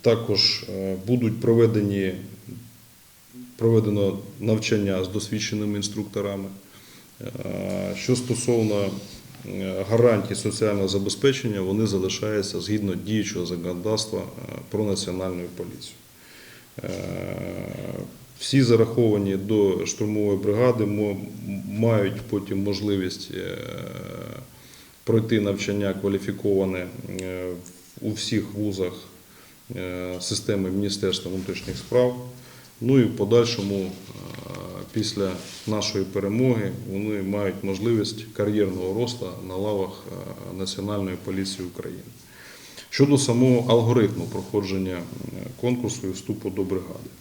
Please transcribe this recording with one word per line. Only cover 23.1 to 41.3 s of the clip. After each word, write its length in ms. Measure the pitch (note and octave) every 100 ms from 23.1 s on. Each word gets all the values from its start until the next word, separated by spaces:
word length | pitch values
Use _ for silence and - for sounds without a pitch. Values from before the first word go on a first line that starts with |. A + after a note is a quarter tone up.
| - -
е, 240 | F#2 F#2 F#2 - - - G1+ G1+ G1+ G1+ - - - - - - -
пройти 360 | - A2+ A2+ A2+
навчання 540 | G2+ G2 - G2+ G2+
кваліфіковане, 920 | F#2+ G2+ G2 - G2 G#2 G2 F#2+ F#2 F2+ - - F#2
е, 280 | F#2 F#2 F#2 F2 F#2 - - -
у 100 | A2
всіх 420 | G#2 - A2 F#2+
вузах, 400 | G#2 G#2+ F#2+ F2+ - - - - - - - - -
е, 400 | F#2 F2+ F2+ F2+
системи 500 | - G2+ - G#2 F#2+
Міністерства 640 | F#2+ G2+ F#2+ G2 F2+ -
внутрішніх 460 | F#2+ F#2 F2+ - -
справ. 480 | - A#2+ B2 B2 - - - - - -
Ну 180 | A#2 C3+
і 40 |
в 120 | A2+ -
подальшому, 640 | G2+ A#2 A2+ - G2 G2+
е, 100 | F#2+ - - - F#2 - - F#2+ F2+ F#2 F#2+
після 380 | A2 G2+ - F#2+ F#2 - - -
нашої 360 | G#2+ G2 G2+
перемоги 680 | F#2+ G#2 G2 G#2+ B2+ A#2 G2 F2+ -
вони 300 | F#2+ G#2+ G#2
мають 420 | F#2+ G2+ G2+ F#2
можливість 600 | G2 F#2+ A2 A#2 G2+ - -
кар'єрного 600 | - G#2 G#2+ G2 F#2+ F#2 G2+
росту 260 | A#2+ A#2+ F#2 F2+ F#2
на 80 | F#2
лавах, 480 | G2+ G2+ F#2+ F#2+ F#2+
е, 500 | F2+ F#2+ F#2 - F#2
Національної 600 | F#2+ G2 G2+ G#2 F#2+ F2
поліції 420 | -